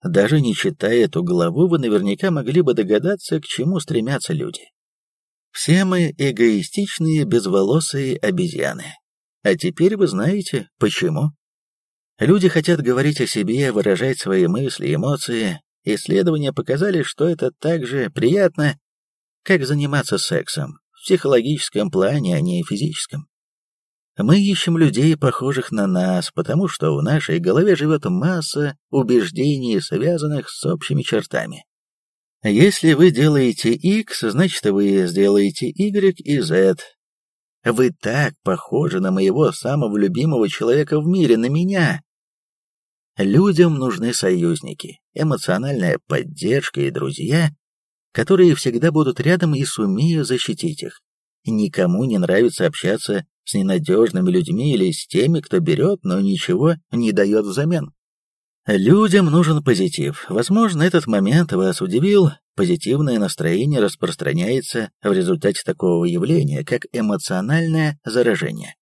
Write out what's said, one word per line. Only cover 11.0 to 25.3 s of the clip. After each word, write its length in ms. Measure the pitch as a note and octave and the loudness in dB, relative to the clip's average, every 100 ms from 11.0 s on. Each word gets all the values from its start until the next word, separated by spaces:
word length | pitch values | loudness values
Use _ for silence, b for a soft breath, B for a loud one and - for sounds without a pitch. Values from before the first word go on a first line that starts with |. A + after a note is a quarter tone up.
| F3+ D3+ D3+ - _ _ _ _ _ _ _ _ | -4 -2 -4 -4 _ _ _ _ _ _ _ _
Люди 280 | A2+ G3+ F3+ | 2 4 4
хотят 320 | E3 D#3 E3 | 2 0 0
говорить 400 | A#2+ B2+ D3 D3 | 2 2 0 0
о 60 | A#2+ | -2
себе, 440 | G#2+ G2 B2 C#3 | -2 -2 0 0
выражать 480 | G#2+ G2+ F#2+ C3 B2+ | 0 2 2 0 -2
свои 280 | G3 F#3+ E3+ | 0 2 2
мысли, 460 | E3+ C3+ - C#3 | 0 -4 -4 -2
эмоции. 680 | D3+ C3+ C#3 - A#2+ G#2+ E2 _ _ | -2 0 -4 -4 -2 -4 -6 _ _
Исследования 680 | - G#2+ - F#3+ F3 D#3 C#3 | -4 -4 0 0 2 0 -2
показали, 520 | C#3 A#2+ C3+ G3+ F3+ | -4 -4 -2 0 0
что 240 | C3 - D#3+ | -4 -2 -2
это 240 | E3 B2+ | 0 -4
так 340 | _ D3+ E3+ B2 | _ -4 -4 -4
же 240 | C3+ A2+ | -4 -4
приятно, 680 | - A#2 F#3+ F#3+ - D3+ C#3+ _ _ _ _ _ _ - | 0 2 4 2 2 -2 -2 _ _ _ _ _ _ -2
как 180 | F3+ C3 | 0 2
заниматься 520 | D3 C#3+ C#3+ - G2 | -2 0 -2 -2 -4
сексом 640 | - D#2+ - - C2+ - _ | -2 -4 -4 -8 -8 -12 _
в 140 | _ - | _ 0
психологическом 840 | F#3 C#3 B2+ A#2+ D3 - G#2 G2+ | 0 4 2 2 -4 -4 -4 -2
плане, 460 | F#2 F#2+ C#3+ G2+ E2+ | 0 0 0 0 0
а 60 | |
не 220 | F3 F2+ | 0 -2
физическом. 640 | E2 G2+ D3 D#3 - D3 D3 _ _ _ _ _ _ _ _ - | -4 -4 -4 -6 -8 -10 -12 _ _ _ _ _ _ _ _ -4
Мы 240 | G#2+ F#3+ | 2 4
ищем 360 | G3 F#3 - E3 | 4 0 0 2
людей, 380 | D#3 B2 D3+ D3+ | 2 4 2 2
похожих 560 | C#3 | 0